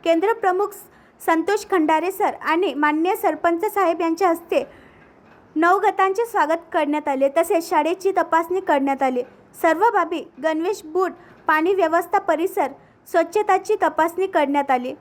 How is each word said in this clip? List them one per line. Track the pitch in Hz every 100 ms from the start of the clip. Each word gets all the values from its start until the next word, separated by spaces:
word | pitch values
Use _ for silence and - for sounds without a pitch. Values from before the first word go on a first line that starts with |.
केंद्र | 339 330 381
प्रमुख | 453 392 370 415 - - _ _ _ -
संतोष | 330 330 415 -
खंडारे | 381 311 311 339
सर | 381 359
आणि | - - 320 370
माननीय | 269 294 302 339
सरपंच | 427 415 311 339 339 415
साहेब | 403 359 330
यांच्या | 330 330 381
हस्ते | 330 - 320 - - - - - _ _ - - 311
नवगतांचे | 339 381 392 381 381 392 466
स्वागत | 415 302 330 -
करण्यात | 339 294 302 294
आले, | 269 277
तसेच | 277 339 370 339
शाळेची | 339 302 359 381
तपासणी | 370 339 330 339 370
करण्यात | 381 294 277 269
आली. | 269 247 240 - - -
सर्व | 339 320 440
बाबी | 415 330 339 381 -
गणवेश, | 302 311 339 415
बूट, | 311 320 370 - - - -
पाणी | 311 330
व्यवस्था, | 392 330 339 339 -
परिसर | 392 311 370 403 277 277 - _ -
स्वच्छताची | 339 330 415 415 381 381 427
तपासणी | 330 311 330 330 381
करण्यात | 359 285 285 277
आली | 254 247 294